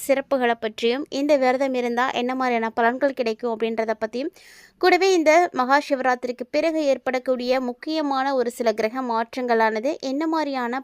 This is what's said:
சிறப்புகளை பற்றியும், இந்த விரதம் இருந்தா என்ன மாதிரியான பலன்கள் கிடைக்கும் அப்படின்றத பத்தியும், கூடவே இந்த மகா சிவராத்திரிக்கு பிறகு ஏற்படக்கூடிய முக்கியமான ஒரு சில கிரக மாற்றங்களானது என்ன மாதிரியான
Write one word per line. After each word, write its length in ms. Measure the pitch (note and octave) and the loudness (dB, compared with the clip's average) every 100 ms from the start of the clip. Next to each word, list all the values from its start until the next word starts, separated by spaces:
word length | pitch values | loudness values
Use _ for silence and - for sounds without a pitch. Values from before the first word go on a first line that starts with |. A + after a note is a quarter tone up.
| - | 0
சிறப்புகளை 460 | C4+ C4+ C#4 A#3+ A#3 | 0 0 0 0 0
பற்றியும், 460 | A3 G#3+ A#3 B3+ D4+ | -4 -2 -2 -2 -4
இந்த 280 | C4+ D4 C#4+ | -2 2 4
விரதம் 360 | B3+ B3+ C4+ | 4 2 0
இருந்தா 360 | B3+ A#3+ A#3+ C4 | -2 -2 -2 -2
என்ன 260 | - B3 C4 | -2 -2 -2
மாதிரியான 360 | B3+ A#3 A3+ A3 | -2 0 -2 0
பலன்கள் 380 | A#3 B3+ C#4+ | 0 2 -2
கிடைக்கும் 460 | C4+ A#3 A3 A#3+ A3 | -2 -4 -4 -6 -4
அப்படின்றத 340 | A3+ A3+ A3+ G#3+ | -4 -2 -4 -4
பத்தியும், 320 | A3 A#3+ D4+ - - - - _ | -6 -6 -8 -10 -20 -20 -20 _
கூடவே 360 | F4+ F4+ F#4+ | 4 4 4
இந்த 360 | F#4 D#4 D#4 F4 | 4 6 6 4
மகா 280 | - B3+ C#4 C#4+ | 0 2 2 2
சிவராத்திரிக்கு 560 | C4+ B3+ B3 B3 B3 B3 | 0 0 0 -4 -8 -4
பிறகு 320 | D4 D#4+ D#4+ | 0 0 0
ஏற்படக்கூடிய 760 | D4 C4 C4 B3+ B3+ B3+ B3 C4 | 0 0 -2 -4 -2 -2 0 0
முக்கியமான 760 | B3+ B3 - D#4 D4 C4+ C4+ C4+ | -2 -6 -4 -2 -2 -2 0 0
ஒரு 160 | A#3+ | -2
சில 220 | - A#3 | -2 -2
கிரக 280 | G#3+ A3 B3+ | 0 -2 -2
மாற்றங்களானது 1000 | B3+ A3+ A#3 C4 B3 A3+ A3 A3 B3 E4 | -4 -2 -4 -4 0 2 2 0 -4 -4
என்ன 280 | C4+ C4+ D#4+ | -4 -2 -2
மாதிரியான 520 | D#4+ D4 C4+ A#3+ C4 | -2 -2 -4 -4 -6